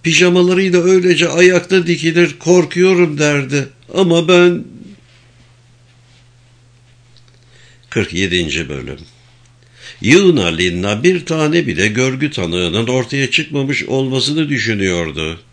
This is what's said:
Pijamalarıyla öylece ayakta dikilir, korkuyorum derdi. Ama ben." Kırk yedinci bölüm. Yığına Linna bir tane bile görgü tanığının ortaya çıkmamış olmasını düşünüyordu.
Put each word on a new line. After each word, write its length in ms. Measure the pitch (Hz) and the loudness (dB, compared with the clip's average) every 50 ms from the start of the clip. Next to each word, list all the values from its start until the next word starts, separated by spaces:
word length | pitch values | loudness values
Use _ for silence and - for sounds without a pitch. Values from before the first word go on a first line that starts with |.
Pijamalarıyla 800 | - 165 165 180 180 180 175 180 180 180 180 185 196 185 175 180 | 0 -2 0 2 2 2 4 4 2 2 2 0 0 2 0 2
öylece 460 | 170 180 190 185 180 180 175 - 175 170 | 4 4 2 4 4 2 2 2 0 -2
ayakta 580 | 143 165 180 185 185 170 - - 185 185 170 | 2 4 4 4 4 2 0 2 0 0 2
dikilir, 520 | 170 170 143 151 165 151 175 175 170 - - | 0 -2 0 -2 0 2 2 0 0 -2 -6
korkuyorum 800 | - 165 180 180 165 - - 175 180 185 190 175 180 160 151 147 | 0 4 4 4 4 2 0 0 2 2 4 4 2 0 0 -2
derdi. 500 | 151 147 147 143 135 127 143 143 131 127 _ _ _ - - | 0 0 0 0 -2 -2 -4 -4 -4 -6 _ _ _ -6 -2
Ama 340 | 180 190 175 165 165 165 165 | 0 2 2 2 2 2 4
ben." 360 | 180 175 175 175 175 - - - - - - 190 208 _ _ _ _ _ _ _ _ _ _ _ _ _ _ _ _ _ _ _ _ _ _ _ _ _ _ _ _ _ _ _ _ _ _ _ _ _ _ _ _ _ _ _ - - _ _ _ _ _ _ _ - - - _ _ _ _ | 4 6 6 4 2 0 -8 -12 -18 -20 -20 -20 -20 _ _ _ _ _ _ _ _ _ _ _ _ _ _ _ _ _ _ _ _ _ _ _ _ _ _ _ _ _ _ _ _ _ _ _ _ _ _ _ _ _ _ _ -20 -20 _ _ _ _ _ _ _ -20 -20 -20 _ _ _ _
Kırk 240 | - 117 98 - 85 | -4 -4 -4 -4 -4
yedinci 540 | 87 98 92 87 90 85 78 76 80 80 65 | -4 -4 -2 -2 -2 -2 -4 -6 -6 -6 -8
bölüm. 280 | 71 67 62 65 65 71 82 - _ _ _ _ _ _ _ _ _ _ _ _ _ - - - - - | -10 -10 -10 -12 -14 -16 -18 -20 _ _ _ _ _ _ _ _ _ _ _ _ _ -20 -20 -20 -16 -6
Yığına 460 | - 104 143 190 202 185 170 127 92 | 2 4 4 6 6 4 2 2 0
Linna 580 | 85 82 80 92 90 85 90 92 101 107 107 135 | -2 -2 0 -2 -2 -2 -2 -4 -4 -4 0 0
bir 220 | 180 185 170 147 | 0 0 0 -4
tane 400 | - 160 160 156 151 156 170 156 | -6 -4 -2 -2 0 0 0 -2
bile 200 | 123 92 78 98 | -2 -2 -2 -2
görgü 440 | 110 104 120 127 131 131 131 151 147 | -2 0 -2 -2 -2 -2 -4 -6 -6
tanığının 560 | 143 - 90 82 85 90 90 85 82 107 117 | -4 -6 -6 -4 -4 -2 -2 -2 -2 -2 -2
ortaya 440 | 117 127 131 127 113 139 139 139 123 | -2 -2 -2 -2 -4 -4 -4 -4 -2
çıkmamış 540 | - - 156 151 147 143 135 135 143 139 - | -2 -4 -4 -4 -6 -6 -4 -4 -4 -6 -4
olmasını 640 | - 135 135 135 131 131 131 120 139 147 160 160 143 | -4 -2 -2 -2 -2 -2 -2 -2 -2 -2 -2 -2 -2
düşünüyordu. 920 | 143 120 110 113 110 101 98 92 90 87 85 80 71 80 80 78 82 85 _ _ | -2 -4 -2 -2 -2 0 0 -2 0 -2 -4 -6 -6 -6 -6 -8 -8 -10 _ _